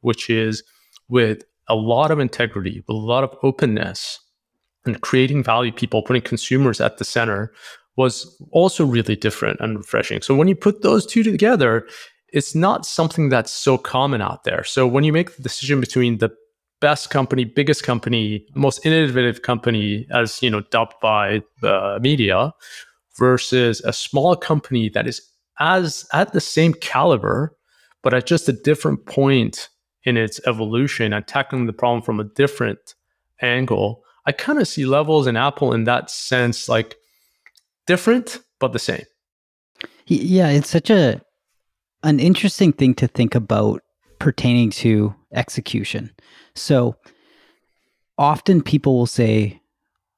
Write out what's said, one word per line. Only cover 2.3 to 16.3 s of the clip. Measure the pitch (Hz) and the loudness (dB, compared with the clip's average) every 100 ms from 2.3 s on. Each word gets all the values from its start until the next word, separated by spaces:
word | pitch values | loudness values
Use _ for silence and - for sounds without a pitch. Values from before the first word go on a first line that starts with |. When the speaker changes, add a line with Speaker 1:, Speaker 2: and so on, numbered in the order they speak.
| - 117 101 90 - - | -4 -4 -4 -8 -10 -8
Speaker 1:
with | |
a | 110 | -8
lot | 110 123 | -2 -2
of | 135 - | -2 -2
openness, | 135 131 139 107 92 92 - - _ _ _ _ _ _ | -2 0 0 0 -4 -8 -12 -14 _ _ _ _ _ _
and | 127 110 | -8 -6
creating | - 131 131 143 | 0 2 2 0
value | 117 117 123 | 0 0 0
people, | - 117 110 | -4 -4 -2
putting | - 127 | 0 -2
consumers | - 120 - 131 135 107 | -2 -6 -2 2 2 2
at | 117 - | -2 -4
the | |
center, | - 120 113 101 113 - - - _ - | -4 -2 0 -2 -6 -12 -20 -20 _ 0
was | 131 - - _ - | 0 0 -12 _ -2
also | 165 185 - 147 | 2 2 2 2
really | 117 110 107 | 2 0 0
different | 110 - 110 95 | -2 -2 -4 -2
and | 113 107 | -4 -6
refreshing. | - 110 - 104 | -2 -2 -2 -4
So | - 135 | 2 4
when | 175 | 4
you | |
put | 185 202 214 | 2 0 2
those | 208 220 | 2 2
two | - 226 | 2 0
together, | 220 180 214 233 123 113 - - - _ _ | 2 2 2 4 2 2 -2 -14 -20 _ _
it's | 147 - | -4 -2
not | 160 185 - - | 0 0 0 -4
something | - 165 - 147 | -2 -2 0 0
that's | 127 110 | 0 -2
so | - - 131 | -2 0 0
common | - 127 139 123 | 0 -2 0 0
out | 98 - | -4 -6
there. | - - | -6 -4
So | - - 127 | -4 0 2
when | 131 | 2
you | 151 | 2
make | 156 175 | 2 -2
the | - | -6
decision | 123 - 135 139 | -10 -8 -2 -2
between | 120 127 120 113 | 0 0 0 0
the | 113 | -2